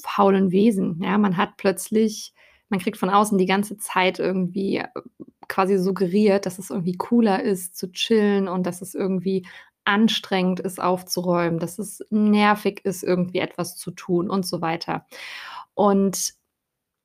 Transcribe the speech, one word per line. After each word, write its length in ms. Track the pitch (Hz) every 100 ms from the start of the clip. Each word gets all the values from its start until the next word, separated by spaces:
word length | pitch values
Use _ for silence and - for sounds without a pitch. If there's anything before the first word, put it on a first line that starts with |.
faulen 480 | - - 196 196 190
Wesen. 500 | 185 226 190 196 165
Ja, 140 | - 208
man 180 | 202 175
hat 220 | 208 -
plötzlich, 760 | 196 185 - 220 220 214 - _ _ _ -
man 100 | 190
kriegt 180 | 214 208
von 120 | 185
außen 280 | 202 214 196
die 80 | 185
ganze 320 | 196 202 202
Zeit 420 | - 190 185 185
irgendwie, 580 | 175 190 175 180 196 -
äh, 100 | - - - - - _ -
quasi 280 | - 190 196
suggeriert, 680 | 185 185 180 202 214 196 190
dass 120 | 180
es 120 | -
irgendwie 280 | 196 170 180
cooler 460 | - 240 220 190
ist, 340 | 208 185 - -
zu 140 | 185
chillen 560 | - - 226 208 202 196
und 180 | 185 180
dass 160 | 180
es 140 | 196 -
irgendwie 500 | 190 185 185 190 180 - - _ -
anstrengend 760 | 208 220 - - 190 180 185
ist, 220 | 190 180
aufzuräumen, 800 | 180 185 180 180 180 175 170 165
dass 200 | 170 -
es 240 | 196 - -
nervig 720 | 214 208 208 208 208 196 202
ist, 200 | 196 180
irgendwie 360 | - 180 180 185
etwas 360 | - - 175 -
zu 140 | -
tun 380 | 180 - 175 185
und 160 | 196 180
so 160 | 170
weiter. 440 | 165 160 - 165 - - - - - - -
Und 600 | - 202 196 196 - - - _ _ _ _ _ _